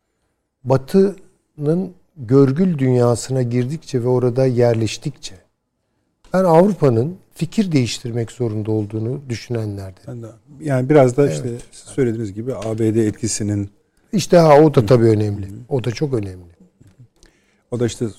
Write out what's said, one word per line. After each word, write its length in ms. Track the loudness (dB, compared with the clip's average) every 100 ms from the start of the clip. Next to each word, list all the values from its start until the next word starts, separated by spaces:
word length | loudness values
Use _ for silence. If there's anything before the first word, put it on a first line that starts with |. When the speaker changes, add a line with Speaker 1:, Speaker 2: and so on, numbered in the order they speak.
| _ _ _ _ _ _
Speaker 1:
Batı'nın 1300 | -2 -2 2 2 2 -2 -16 _ _ -8 -4 -2 -4 -12 _ -14
görgül 640 | 2 4 4 4 0 0
dünyasına 640 | 0 2 2 0 -2 -4
girdikçe 600 | -2 -2 -4 -8 -8 -4
ve 60 | -2
orada 380 | 0 0 0 0
yerleştikçe 880 | 2 2 2 -2 -6 -10 -12 -16 -20 _ _ _ _ _ _ _ _ _
ben 100 | 0
Avrupa'nın 720 | 4 6 4 4 2 2 -2 -6 _ -10
fikir 360 | -6 -2 0
değiştirmek 580 | 0 -2 -4 -8 -8 -8
zorunda 400 | -6 -6 -4 -4
olduğunu 500 | -4 -4 -6 -6 -8 -10
düşünenlerden. 760 | -12 -8 -8 -6 -10 -14 -18 -18
Speaker 2:
Ben 140 | -16
de, 40 | -16 -20 _ -12
yani 280 | -4 -2 4
biraz 280 | 6 6 4
da 140 | 0
işte 180 | -2 -8
Speaker 1:
Evet. 140 | -10 -14
Speaker 2:
siz 160 | -20 -10
söylediğiniz 460 | -4 -2 -2 -8
gibi 200 | -10 -10
A 240 | -8 -6 -2
B 160 | 0
D 120 | 0 -2
etkisinin 640 | -2 -6 -6 -4 -4 -6 _ _ _ _
Speaker 1:
İşte 240 | -4 2 4
ha, 240 | 8 8
o 140 | 6
da 120 | 4 4
tabii 180 | 4
Speaker 2:
Hı. 60 | 4
Speaker 1:
önemli. 360 | 2 0 -6 -10
Speaker 2:
Hı. 80 | -16 -8
Speaker 1:
O 160 | -6
da 60 | -6
çok 240 | -6 -4
önemli. 420 | -4 -8 -12 -20 _ _ _ _ _ _ _ _ _ _ _ _
Speaker 2:
O 100 | -4
da 60 | -4
işte 200 | -4 -8